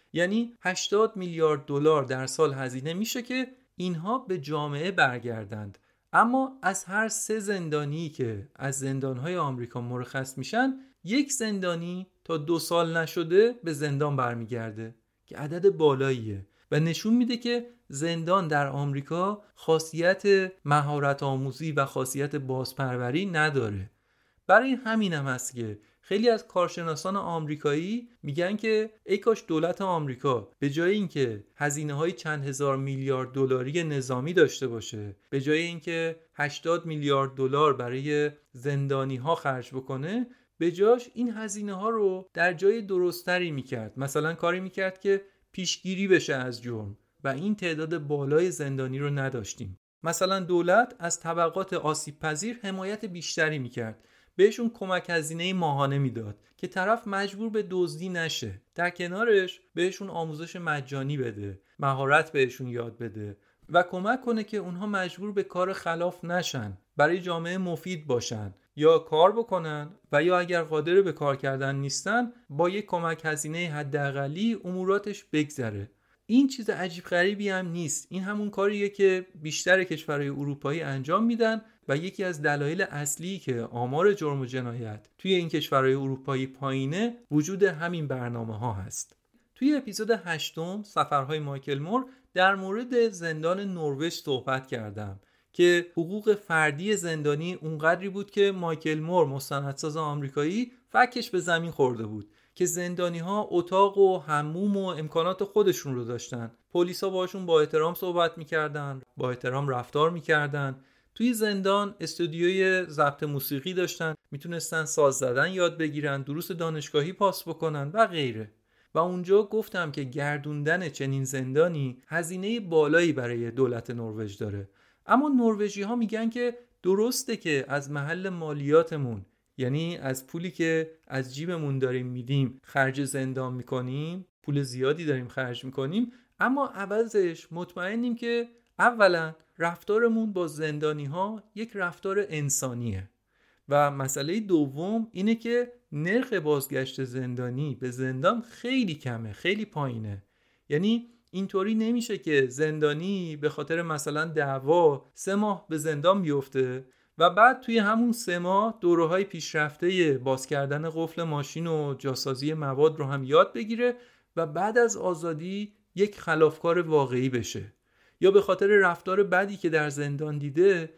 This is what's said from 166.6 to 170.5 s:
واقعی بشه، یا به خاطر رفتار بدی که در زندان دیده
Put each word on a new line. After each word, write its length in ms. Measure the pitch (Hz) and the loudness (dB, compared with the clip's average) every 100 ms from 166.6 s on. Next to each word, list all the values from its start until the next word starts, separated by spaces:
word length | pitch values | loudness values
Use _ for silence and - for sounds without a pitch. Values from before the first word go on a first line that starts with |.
| 170 170 | 0 2
واقعی 500 | 160 151 131 127 131 | 4 4 4 2 0
بشه، 440 | 123 107 - 101 - _ _ _ - | 0 -4 -8 -12 -16 _ _ _ 2
یا 100 | 180 | 6
به 100 | 196 | 6
خاطر 260 | - 185 196 | 4 2 4
رفتار 560 | 208 185 170 - 190 | 6 4 2 0 0
بدی 340 | 196 180 202 202 | 2 2 0 -2
که 120 | 175 | 0
در 200 | 156 151 | 0 0
زندان 480 | 139 143 143 151 147 | -2 -4 -4 -4 -6
دیده 560 | 147 | -2